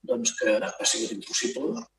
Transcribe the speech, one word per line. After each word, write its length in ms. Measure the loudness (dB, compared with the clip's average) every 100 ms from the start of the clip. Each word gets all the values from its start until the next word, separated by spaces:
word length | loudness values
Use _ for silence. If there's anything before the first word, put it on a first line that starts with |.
doncs, 300 | 2 2 2 2
que 200 | 2 4
ha 320 | 0 0 0
sigut 260 | 0 -2 -4
impossible 680 | -4 -2 0 0 -2 -4 -8